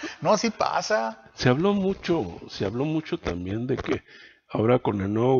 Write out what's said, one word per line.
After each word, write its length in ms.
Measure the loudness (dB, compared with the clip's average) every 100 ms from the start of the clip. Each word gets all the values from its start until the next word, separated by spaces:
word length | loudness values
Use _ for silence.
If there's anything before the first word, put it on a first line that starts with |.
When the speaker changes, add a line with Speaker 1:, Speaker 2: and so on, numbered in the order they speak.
| -8 -4
Speaker 1:
No, 160 | 0 2
sí 120 | 2
pasa. 760 | -2 -2 -2 0 0 -2 -6 -14
Speaker 2:
Se 140 | 0 2
habló 260 | 4 4
mucho, 640 | 2 0 -2 0 0 -2 -8 -12
se 160 | -6
habló 200 | -4 -2
mucho 340 | -2 -2 -4 -6
también 480 | -4 -6 -4 -4 -2
de 100 | -2
que 280 | -2 -4 -6 -20 -20 -20 -6
ahora 300 | 0 4 4
con 220 | 2 -2
el 120 | 0
nuevo 240 | 2 4 4